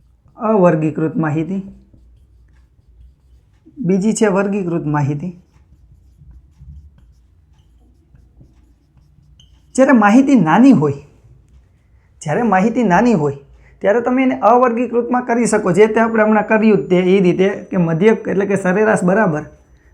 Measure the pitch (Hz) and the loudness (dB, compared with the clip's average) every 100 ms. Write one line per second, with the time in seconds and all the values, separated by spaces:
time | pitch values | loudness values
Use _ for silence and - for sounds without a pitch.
0 | _ _ _ - 220 220 175 160 156 143 | _ _ _ -8 -2 2 2 2 -2 -4
1 | 156 - 156 151 165 190 190 - _ _ | -6 -4 -4 -4 -6 -8 -12 -18 _ _
2 | _ _ _ _ _ _ _ _ _ _ | _ _ _ _ _ _ _ _ _ _
3 | - _ _ _ _ _ _ - 175 190 | -20 _ _ _ _ _ _ -8 -4 -2
4 | 208 208 214 190 202 202 175 160 147 147 | -2 0 0 0 -2 -4 -6 -6 -4 -4
5 | 135 151 180 175 _ _ _ _ _ _ | -4 -6 -10 -14 _ _ _ _ _ _
6 | _ _ - - _ _ - - - _ | _ _ -20 -20 _ _ -20 -20 -20 _
7 | _ _ _ _ _ _ _ _ _ _ | _ _ _ _ _ _ _ _ _ _
8 | _ _ _ _ - _ _ _ _ _ | _ _ _ _ -20 _ _ _ _ _
9 | _ _ _ _ _ _ _ - 269 247 | _ _ _ _ _ _ _ 0 2 4
10 | 208 233 277 269 156 180 269 196 151 139 | 4 4 4 2 2 4 4 4 2 -4
11 | - _ _ - _ _ _ _ _ _ | -12 _ _ -20 _ _ _ _ _ _
12 | _ _ 156 160 233 190 220 226 220 175 | _ _ -6 -2 0 2 0 0 2 2
13 | 240 202 147 139 - - _ _ 190 226 | 2 2 -2 -6 -14 -20 _ _ -2 0
14 | 240 247 262 262 202 247 254 226 247 233 | 0 -2 -2 0 2 4 2 0 -2 -4
15 | 233 247 247 240 226 214 185 175 220 220 | -2 -4 -2 -2 0 -2 0 2 2 2
16 | 226 220 214 214 208 220 220 196 147 180 | -2 0 0 0 0 0 2 2 0 0
17 | 185 196 180 156 190 202 - 190 165 165 | 2 2 2 0 -2 -4 -6 -4 -2 0
18 | 208 220 - 185 202 190 180 185 214 208 | 2 0 -2 -4 -2 -2 -2 0 0 0
19 | 180 196 214 151 151 - _ _ _ | 0 0 0 -4 -8 -18 _ _ _